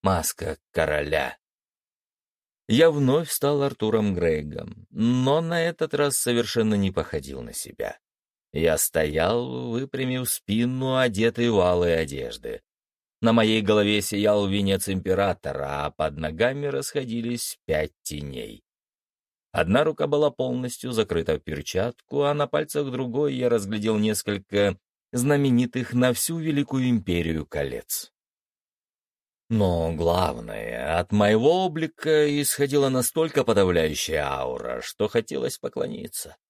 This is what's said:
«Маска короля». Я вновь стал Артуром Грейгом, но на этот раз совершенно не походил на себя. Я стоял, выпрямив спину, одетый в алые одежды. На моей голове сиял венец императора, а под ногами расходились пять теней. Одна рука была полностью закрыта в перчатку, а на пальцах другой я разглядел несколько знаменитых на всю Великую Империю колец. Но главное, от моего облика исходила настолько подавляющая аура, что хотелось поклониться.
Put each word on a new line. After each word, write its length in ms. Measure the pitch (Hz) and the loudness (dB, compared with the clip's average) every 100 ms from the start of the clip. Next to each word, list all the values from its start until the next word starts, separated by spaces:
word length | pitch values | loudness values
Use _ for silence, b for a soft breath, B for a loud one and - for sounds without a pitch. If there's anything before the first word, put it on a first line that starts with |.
«Маска 560 | 98 90 80 - 78 78 _ | 2 0 -2 -6 -8 -8 _
короля». 680 | - 78 76 73 76 65 - _ _ _ _ _ _ _ _ _ _ _ _ - | -2 0 0 0 -2 -2 -8 _ _ _ _ _ _ _ _ _ _ _ _ -2
Я 240 | 113 165 | 4 6
вновь 400 | 147 135 143 160 | 6 2 2 0
стал 320 | - 143 147 | -2 0 2
Артуром 520 | 139 127 107 110 107 | 0 -2 0 0 0
Грейгом, 720 | 87 85 78 76 - - - - | 0 0 0 -4 -10 -12 -16 -16
но 520 | - 113 127 127 151 | -2 0 2 2 2
на 180 | 165 170 | 0 -2
этот 300 | 165 165 160 | -2 -2 -4
раз 240 | 143 143 139 | 0 0 0
совершенно 580 | - 120 117 117 110 | 0 0 0 0 2
не 160 | 104 98 | 2 0
походил 520 | 90 78 78 67 67 | -2 -4 -6 -6 -12
на 100 | 58 | -12
себя. 460 | - - - 50 - _ _ _ _ _ | -12 -12 -8 -8 -8 _ _ _ _ _
Я 260 | 73 82 78 | 0 2 2
стоял, 920 | - 80 78 76 85 117 127 123 123 | 0 0 0 2 2 0 -2 -6 -4
выпрямив 600 | 117 135 131 131 127 127 | -4 -4 -6 -4 -4 -4
спину, 680 | - - 107 120 131 131 131 | -6 -2 0 0 0 0 2
одетый 540 | 127 101 113 117 120 | 0 2 0 2 2
в 80 | 107 | 4
алые 360 | 90 87 87 82 | 4 4 2 2
одежды. 640 | 78 69 62 - - 55 _ _ _ _ _ _ | 0 -6 -8 -10 -12 -12 _ _ _ _ _ _
На 80 | 117 | 2
моей 300 | 117 110 110 | 4 4 2
голове 400 | 101 107 104 104 | 4 4 4 2
сиял 440 | 101 101 104 107 101 | 0 0 2 4 2
венец 400 | 101 98 95 - | 0 0 0 0
императора, 1000 | 95 92 92 98 85 76 67 69 71 73 | -4 0 2 2 0 -6 -6 -6 -4 -6
а 40 | |
под 280 | - 78 73 | -2 -4 -2
ногами 480 | 78 78 120 135 143 | -6 0 0 0 -4
расходились 920 | 135 135 147 131 117 117 120 - - | -4 -4 -6 -6 -6 -4 -6 -8 -12
пять 300 | - 76 76 _ | -4 -2 -2 _
теней. 600 | - 73 71 64 55 53 _ _ _ _ _ _ _ _ _ | -12 -10 -8 -10 -12 -14 _ _ _ _ _ _ _ _ _
Одна 320 | 85 82 113 | -2 2 2
рука 240 | 156 151 147 | 2 0 0
была 240 | 147 151 | 2 2
полностью 640 | - 127 123 127 - 127 | 0 -4 -2 -6 -8 -6
закрыта 440 | 113 107 85 80 76 | -2 0 0 0 -2
в 20 | |
перчатку, 840 | - 73 - - 120 - _ 139 | -2 -8 -4 -2 -4 -6 _ -2
а 100 | 143 | 0
на 120 | 147 143 | 0 -2
пальцах 440 | 151 151 147 139 | -2 -2 -4 -4
другой 420 | 135 127 120 147 | -4 -4 -2 -2
я 140 | 127 123 | 0 0
разглядел 480 | 117 98 107 107 107 | 0 0 -2 0 2
несколько 840 | 107 107 - 101 - 101 101 95 _ _ _ | 2 0 -2 -6 -2 2 2 0 _ _ _
знаменитых 840 | 123 127 147 139 120 123 127 123 | -2 2 4 4 4 2 -2 -2
на 180 | 123 127 | 0 2
всю 240 | 123 - 165 | 0 -4 -4
Великую 540 | 160 143 139 135 127 | -2 -2 0 0 2
Империю 560 | 117 92 87 82 80 73 | 2 2 0 0 -2 -4
колец. 680 | 76 69 60 - - - _ _ _ _ _ _ _ _ _ _ _ _ _ _ | -4 -4 -6 -8 -10 -10 _ _ _ _ _ _ _ _ _ _ _ _ _ _
Но 460 | 110 98 87 82 | 2 2 2 0
главное, 1040 | 80 85 87 90 60 55 55 55 58 67 82 | 0 2 2 0 -2 -10 -10 -8 -8 -2 -2
от 120 | 90 | 2
моего 540 | 104 104 110 131 175 | 4 4 6 4 2
облика 800 | 190 160 160 _ 156 156 151 147 | 0 -2 -6 _ 2 4 4 2
исходила 480 | 139 - 143 143 139 | -2 0 2 2 2
настолько 520 | 131 123 - 160 147 | 2 0 0 0 0
подавляющая 800 | 123 101 95 85 78 73 - 78 | 2 4 4 4 2 -2 -2 -2
аура, 600 | 71 67 65 62 60 60 | -2 -2 -4 -6 -6 -8
что 260 | - - 107 | -10 -4 -2
хотелось 480 | 117 110 - 127 - | -2 -2 -4 -4 -6
поклониться. 800 | - - - - - - - - _ | -10 -6 -6 -6 -10 -12 -12 -18 _